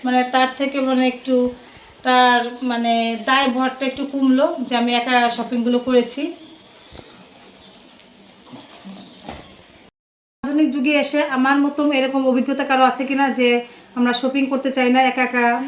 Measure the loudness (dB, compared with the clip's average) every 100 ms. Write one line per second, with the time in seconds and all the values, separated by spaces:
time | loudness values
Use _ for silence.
0 | 2 0 2 0 0 0 -4 -2 0 2
1 | 0 -2 0 0 0 -4 -20 -20 -20 -6
2 | 2 4 6 4 0 -6 -4 -2 0 0
3 | 0 -4 0 2 2 0 -2 -2 -6 -6
4 | -6 0 2 4 2 -2 -4 -2 0 0
5 | 2 2 2 -2 -4 -2 0 0 2 2
6 | 2 -6 -8 -10 -20 -20 -20 -20 -20 -20
7 | -20 -20 -20 -20 -20 -20 -20 -20 -20 -20
8 | -20 -20 -20 -20 -20 -20 -20 -20 -20 -18
9 | -20 -20 -18 -18 -20 -20 -20 -20 -20 _
10 | _ _ _ _ -4 0 2 2 0 0
11 | 0 -2 -2 0 2 2 0 0 0 0
12 | 0 0 0 0 -2 -4 -2 2 2 2
13 | -4 -2 -2 2 2 2 -2 -18 -12 -2
14 | 0 0 -2 -2 -2 -2 -2 0 2 4
15 | 2 0 -2 0 0 0